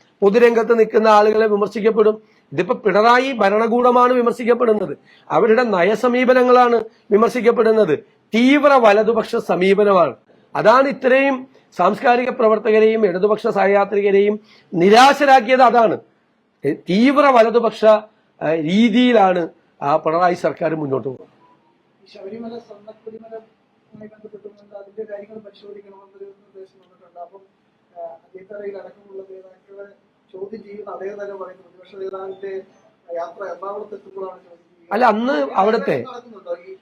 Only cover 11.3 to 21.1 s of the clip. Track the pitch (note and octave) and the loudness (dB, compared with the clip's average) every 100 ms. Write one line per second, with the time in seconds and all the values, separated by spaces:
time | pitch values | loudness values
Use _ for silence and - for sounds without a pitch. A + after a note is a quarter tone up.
11.3 | B3+ C4 _ _ - A#3 G#3+ C4 A#3+ B3+ | -2 -10 _ _ -2 -2 0 0 0 -2
12.3 | - A3 G#3+ A3 G#3+ A3 A3+ G#3 F3+ G#3 | 0 0 0 0 2 2 2 0 0 -2
13.3 | G#3 A3+ G3 G3 G3+ G3 G3+ G3+ G3 G3+ | -2 -2 -2 0 0 0 -2 0 2 0
14.3 | G#3+ - _ _ E3 F#3+ A3 C4+ C#4+ C#4 | -2 -10 _ _ 0 4 6 6 4 4
15.3 | C4 A3 B3+ A#3+ A#3+ G#3+ B2+ - _ _ | 4 4 2 4 4 0 -2 -10 _ _
16.3 | _ _ _ C#3+ - - F#3 B3+ C#4 C#4+ | _ _ _ -8 -6 -4 0 2 4 4
17.3 | B3 A3+ A3+ A3 - G#3+ G#3+ G#3+ _ _ | 4 4 2 -2 0 2 2 -2 _ _
18.3 | _ D#3 E3 D#3 G3 A#3+ A#3 B3 A3+ F#3+ | _ -6 -4 -2 0 2 2 2 4 2
19.3 | F3+ E3 - _ _ C#3+ D#3 D#3+ E3 F3+ | 0 -6 -12 _ _ -4 -2 -2 0 0
20.3 | F3+ D#3+ C#3 E3 D#3+ C#3+ C3 C3 | -2 -6 -6 -6 -6 -6 -6 -8